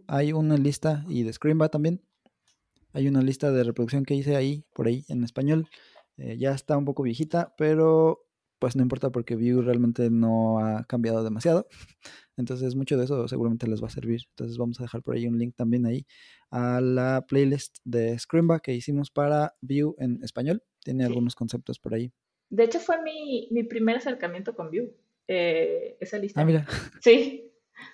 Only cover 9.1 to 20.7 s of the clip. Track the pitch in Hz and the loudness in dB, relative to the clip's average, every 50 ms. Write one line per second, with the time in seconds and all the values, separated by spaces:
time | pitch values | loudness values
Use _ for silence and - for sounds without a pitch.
9.1 | 123 123 117 - 120 110 117 123 123 127 120 123 120 120 120 117 117 - 120 117 | -2 -4 -4 -4 -2 0 2 2 2 2 2 2 2 2 2 2 2 2 2 2
10.1 | 117 117 113 113 113 113 113 113 113 110 110 110 107 110 - - 127 120 113 113 | 4 4 4 4 4 2 2 2 2 2 0 0 -2 -4 -4 -4 -4 -2 0 0
11.1 | 113 113 113 110 107 117 139 170 160 190 - - - - - - _ _ - - | 0 0 -2 -2 -4 0 2 2 2 2 0 -4 -10 -20 -20 -20 _ _ -20 -20
12.1 | - - _ _ _ - 120 - 127 127 131 127 131 135 135 - 147 123 127 131 | -20 -20 _ _ _ -8 -6 -6 -4 -4 -4 -2 -2 -2 -2 0 0 0 2 0
13.1 | 143 127 120 120 127 123 117 117 113 117 120 113 110 110 113 113 - 131 120 113 | 0 -2 -2 -2 -2 -2 0 0 0 -2 -2 -4 -4 -4 -4 -6 -8 -6 -4 -4
14.1 | 117 117 - _ _ - 120 117 117 120 120 120 117 - 123 117 - 117 - 131 | -4 -4 -6 _ _ -10 -10 -8 -6 -4 -4 -4 -6 -6 -8 -10 -10 -8 -6 -4
15.1 | 120 120 120 120 117 117 120 120 - - 117 113 120 123 120 117 123 139 - _ | -4 -2 -2 -2 -2 -2 -2 -4 -4 -4 -2 0 0 2 0 0 -2 -4 -6 _
16.1 | _ - - - - _ _ _ - 123 120 123 123 123 127 127 127 127 127 131 | _ -20 -20 -20 -20 _ _ _ -6 -4 -2 0 0 2 2 2 2 2 2 2
17.1 | 131 131 131 - 135 139 139 135 143 139 - - - - - 120 120 117 113 117 | 0 0 0 0 2 4 4 4 2 0 -4 -10 -16 -16 -8 -4 -2 0 0 0
18.1 | 120 120 - - 165 165 170 165 165 156 - 135 123 120 - 147 143 143 143 - | -2 -4 -4 0 2 4 4 4 2 0 -2 -4 -6 -4 -4 -4 -2 -2 -4 -4
19.1 | - 147 143 143 151 147 151 - - _ 131 127 139 143 147 151 151 - 131 123 | -2 -2 0 2 2 2 0 -2 -4 _ -6 -2 0 0 0 0 -2 -4 -4 -4
20.1 | 120 - 120 113 - 120 127 151 190 233 - _ | -4 -4 -6 -8 -6 -4 -2 -2 -2 -4 -6 _